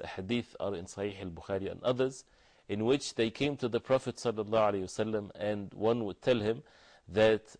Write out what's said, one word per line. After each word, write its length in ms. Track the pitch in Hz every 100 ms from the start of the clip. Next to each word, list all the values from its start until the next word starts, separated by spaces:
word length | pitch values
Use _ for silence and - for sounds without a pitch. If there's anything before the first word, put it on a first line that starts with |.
| - -
hadith 360 | 95 120 113 -
are 160 | 98 92
in 80 |
Sahih 380 | 92 - 104 98
al-Bukhari 500 | 95 82 - 98 95
and 100 | 90
others, 420 | - 127 131 135 - _ _ _ -
in 160 | 104
which 320 | 113 143 - -
they 140 | 113
came 260 | - 143 135
to 120 | 120
the 100 | 113
Prophet 380 | - 131 - -
sallallahu 560 | 120 107 104 110 107
alaihi 100 | 101
wasallam, 480 | 92 - 110 110 101 -
and 380 | 104 104 98
one 300 | - 107 120
would 180 | 104 90
tell 200 | - 123
him 220 | 104 117 - - - - -
that, 480 | 90 110 107 - -